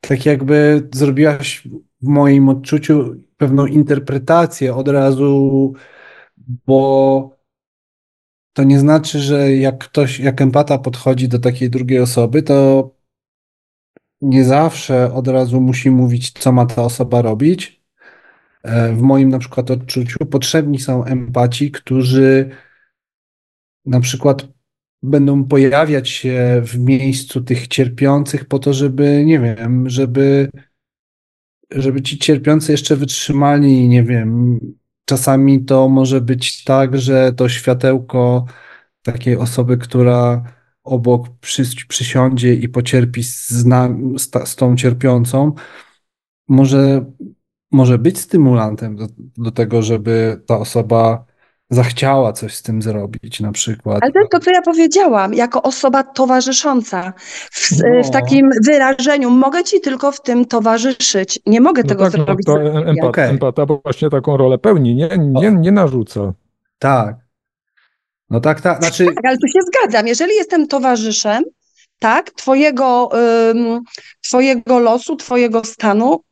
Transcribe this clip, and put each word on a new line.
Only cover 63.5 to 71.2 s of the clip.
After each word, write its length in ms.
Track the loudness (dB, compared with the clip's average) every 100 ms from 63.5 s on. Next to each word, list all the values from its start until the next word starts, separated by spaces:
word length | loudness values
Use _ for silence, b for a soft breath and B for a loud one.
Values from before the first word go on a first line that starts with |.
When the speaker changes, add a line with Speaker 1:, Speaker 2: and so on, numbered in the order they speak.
| -2 -2
Speaker 3:
właśnie 440 | -2 -4 -4 -2
taką 280 | -2 -2 2
rolę 200 | 2 2
pełni, 380 | 2 2 2 0
nie, 140 | 0 0
nie, 300 | 0 2 2
Speaker 1:
O. 40 |
Speaker 3:
nie 200 | 2 4
narzuca. 640 | 2 2 0 -4 -6 -6 -8 _ _ _ _
Speaker 1:
Tak. 360 | 0 0 -2 -6 _ _ _ _ _ _ _ _ _ _ _
No 100 | -2
tak, 220 | 0 0
tak, 180 | -2 0
znaczy 220 | -2 0 0
Speaker 2:
Tak, 200 | 0 -2
ale 120 | 0
tu 100 | 0
się 120 | 0 0
zgadzam. 400 | 0 0 0 0
Jeżeli 280 | -2 0 -2
jestem 320 | 0 -2 0
towarzyszem, 760 | 0 0 -2 -2 -4